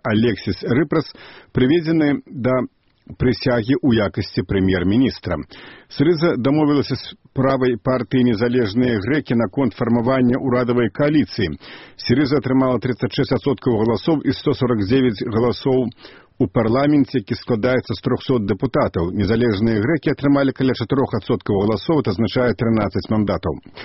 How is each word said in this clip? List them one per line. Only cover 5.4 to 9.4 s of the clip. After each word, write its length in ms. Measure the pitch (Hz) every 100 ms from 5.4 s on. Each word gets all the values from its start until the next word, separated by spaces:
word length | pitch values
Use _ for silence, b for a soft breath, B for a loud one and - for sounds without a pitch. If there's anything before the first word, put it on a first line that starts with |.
| 73 B B B B
Сірыза 480 | - 147 170 165 123
дамовілася 560 | 117 147 151 147 120
з 240 | 131 - - _
правай 480 | - 135 135 127 120
партыі 480 | - 127 120 131 123
"Незалежныя 720 | 107 120 123 113 107 123 113
грэкі" 320 | 95 151 -
наконт 400 | 117